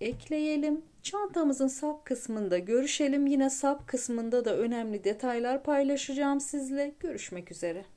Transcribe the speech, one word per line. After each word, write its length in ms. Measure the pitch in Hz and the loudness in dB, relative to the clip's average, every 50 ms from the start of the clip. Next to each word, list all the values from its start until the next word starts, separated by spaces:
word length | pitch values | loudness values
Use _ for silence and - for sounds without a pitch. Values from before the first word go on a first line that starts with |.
ekleyelim. 800 | - 233 247 - - - 311 302 302 302 302 294 294 302 302 320 - - - - | -6 -6 -6 -6 -6 -4 -2 0 0 2 0 2 2 2 0 0 -4 -10 -20 -12
Çantamızın 680 | - - 381 415 415 392 - 349 311 285 269 269 269 | -10 -6 -4 -4 -4 -2 0 2 2 2 4 2 0
sap 380 | 262 269 - 302 302 302 302 - | 0 0 -2 -4 -4 -4 -4 -4
kısmında 520 | - 254 247 - - 220 214 208 185 180 | -4 -4 -4 -4 -6 -4 -2 0 0 0
görüşelim. 720 | 180 180 202 233 254 277 285 - - 294 277 277 285 285 | 0 0 2 2 2 2 2 0 2 2 2 4 4 4
Yine 220 | 277 285 269 269 269 | 4 4 4 4 2
sap 380 | 262 - - 277 285 285 - | 2 2 2 2 0 0 -4
kısmında 580 | - - 247 - - 240 233 226 226 240 247 226 | -6 -4 -4 -2 -2 -4 -2 -2 0 0 2 2
da 120 | 240 185 | 2 2
önemli 460 | - 226 233 240 233 226 220 208 196 185 | 2 2 0 0 -2 -2 -2 -4 0 0
detaylar 600 | 196 220 220 262 254 233 233 240 247 262 269 269 | 0 -2 0 0 0 0 0 0 0 0 0 2
paylaşacağım 760 | 294 294 277 277 269 285 277 - - 262 277 285 277 277 277 | 2 4 4 4 4 2 0 -2 -4 -2 0 2 2 2 0
sizle. 540 | 277 - 294 285 269 262 277 277 285 285 294 - | -2 -2 -4 -4 -2 -2 -2 -2 -2 -2 -4 -6
Görüşmek 520 | - 330 240 202 - - 185 180 175 - | -8 -6 -6 -6 -8 -8 -10 -10 -10 -10
üzere. 340 | 170 - 175 170 170 190 190 - - | -10 -4 -4 -4 -4 -4 -8 -14 -20